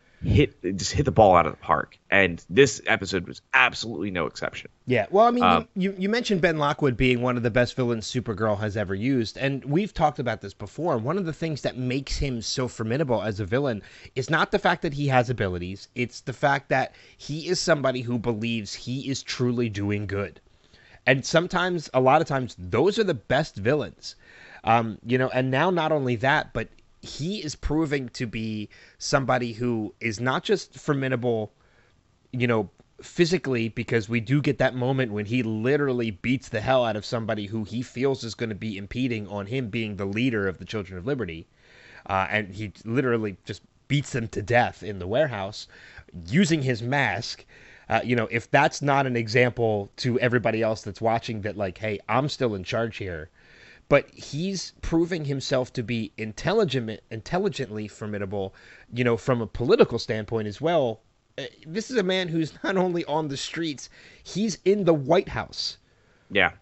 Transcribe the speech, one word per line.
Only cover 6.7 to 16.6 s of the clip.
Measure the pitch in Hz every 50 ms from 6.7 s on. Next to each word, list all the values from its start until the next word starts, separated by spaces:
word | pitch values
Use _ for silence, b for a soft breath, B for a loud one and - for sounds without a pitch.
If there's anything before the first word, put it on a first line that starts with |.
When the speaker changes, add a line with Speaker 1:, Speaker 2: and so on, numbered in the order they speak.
| 147 - 151 135 120
Speaker 2:
being | 104 131 127 127 117
one | 123 127 123
of | 120
the | 113 120
best | 104 127 123 113 -
villains | 131 123 120 120 113 101 -
Supergirl | - 127 - 117 104 104 113 110 101 95
has | 110 107 95 113
ever | 101 90 98
used, | 98 113 135 139 123 110 104 -
and | - 135 139 139 127 -
we've | 139 143 185 214 -
talked | - - 165 151 - -
about | 127 117 110 -
this | - 101 -
before. | - 104 95 - - 160 175 143
One | 113 107 139 170 208
of | 185
the | 160 147
things | - 165 160 151 -
that | - 123 -
makes | 123 127 127 127 139 135 - -
him | - 147 135 123 113
so | 101 - - 139 127
formidable | 117 - - 113 110 120 147 165 127 117 101
as | 95 110 101 98
a | 107
villain | 87 117 135 147 131 110 98 B B B B B B B
is | 135 127 -
not | 160 156 185 -
the | - 202
fact | - 180 175 -
that | - 165 139
he | 143 143 135
has | 131 127 120 123
abilities, | 120 104 107 92 90 87 87 90 95 - - - _
it's | 123 123 110 - -
the | - 139
fact | 113 - 151 143 139 139